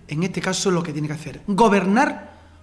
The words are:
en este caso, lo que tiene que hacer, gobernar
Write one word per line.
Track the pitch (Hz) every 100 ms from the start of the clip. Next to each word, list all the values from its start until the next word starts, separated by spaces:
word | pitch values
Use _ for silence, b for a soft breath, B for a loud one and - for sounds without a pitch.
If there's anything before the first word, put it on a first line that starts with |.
| -
en | 151
este | 185 180
caso, | 185 185 202
lo | 175
que | 165
tiene | 151 151
que |
hacer, | 151 - - -
gobernar | 196 226 196 185 208 294 294 - B B B